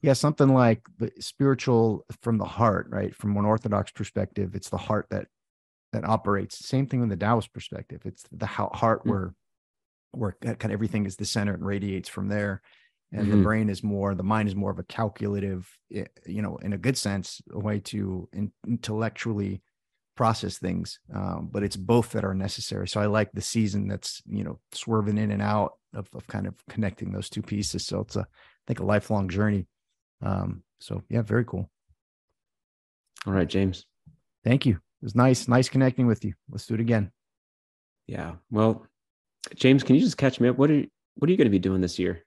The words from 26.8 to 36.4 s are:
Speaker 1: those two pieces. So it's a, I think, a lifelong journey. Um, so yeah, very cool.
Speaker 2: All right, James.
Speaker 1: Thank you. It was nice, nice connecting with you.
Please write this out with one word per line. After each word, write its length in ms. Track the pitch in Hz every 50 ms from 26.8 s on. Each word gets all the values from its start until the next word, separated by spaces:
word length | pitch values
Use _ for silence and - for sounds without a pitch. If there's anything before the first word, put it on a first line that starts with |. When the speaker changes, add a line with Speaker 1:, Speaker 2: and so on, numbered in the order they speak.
| 107 95 - - - 92
Speaker 1:
those 180 | 95 98 95 -
two 120 | - 104
pieces. 440 | 101 - 104 104 104 - - 92 -
So 160 | - 95 95
it's 140 | 98 - -
a, 60 | -
I 40 | 98 - _ _ - _ _ _ _
think, 120 | - 123 -
a 60 | 95
lifelong 440 | 98 104 104 - - 110 101 98 92
journey. 380 | 85 98 107 107 104 98 90 _ _ _ _ _ _ _ _ _ _ _
Um, 420 | - 98 98 - - - 92 90 _ _ _ _
so 240 | - - 104 92 - _
yeah, 120 | 110 117
very 240 | 113 104 104 120 120
cool. 240 | 117 - 92 104 - _ _ _ _ _ _ _ _ _ _ _ _ _ _ _ _ _ _ _ _ _ _ _ _ _ _ _ _ _ - -
Speaker 2:
All 80 | 104 95
right, 140 | 95 87
James. 380 | - - 95 98 95 92 - - _ _ _ _ - _ _ _ _ _ _ _
Speaker 1:
Thank 220 | 113 123 139 -
you. 80 | 127 101
It 320 | 80 _ _ _ _ -
was 100 | 113 98
nice, 320 | 117 123 131 127 - -
nice 220 | - 123 127 127 -
connecting 380 | - 131 131 131 127 - 127
with 180 | 120 110 - -
you. 80 | 101 90 _